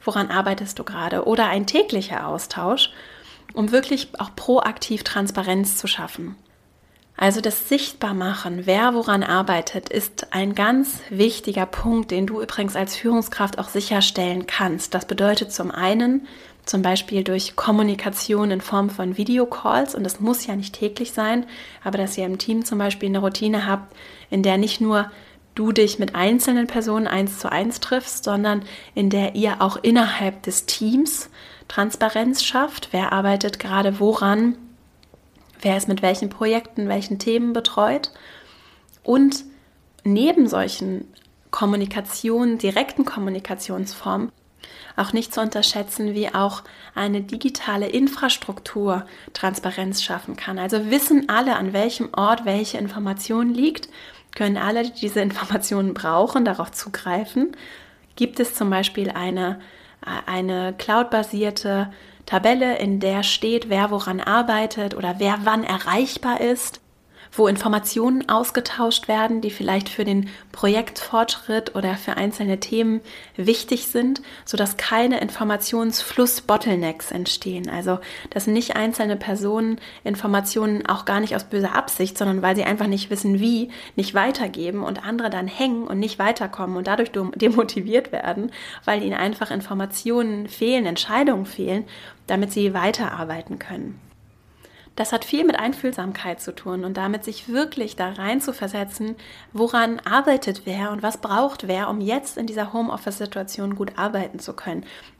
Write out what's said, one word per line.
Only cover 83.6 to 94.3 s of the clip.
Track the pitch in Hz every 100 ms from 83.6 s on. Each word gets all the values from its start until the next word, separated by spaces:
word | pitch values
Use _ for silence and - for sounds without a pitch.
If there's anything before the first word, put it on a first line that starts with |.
| 240 - - -
nicht | 196
weitergeben | 196 214 269 208 185 170 196
und | 208 196 -
andere | 233 226
dann | 190 185
hängen | - 262 233 233
und | 196
nicht | 214 208
weiterkommen | 196 233 233 - 180 180
und | 190
dadurch | 208 233
dem-, | 202 185 -
demotiviert | 214 226 226 - 190 226 262
werden, | - - - 226 - - - -
weil | 208
ihnen | 202
einfach | 190 196 214 214
Informationen | 220 196 196 196 196 233 233 233 208 208
fehlen, | - 226 254 202
Entscheidungen | 170 - 220 285 214 196
fehlen, | - 185 190 220 - - - -
damit | 190 202
sie | 202 202
weiterarbeiten | 185 180 226 226 165 165 160 - -
können. | - 185 - 202 - - -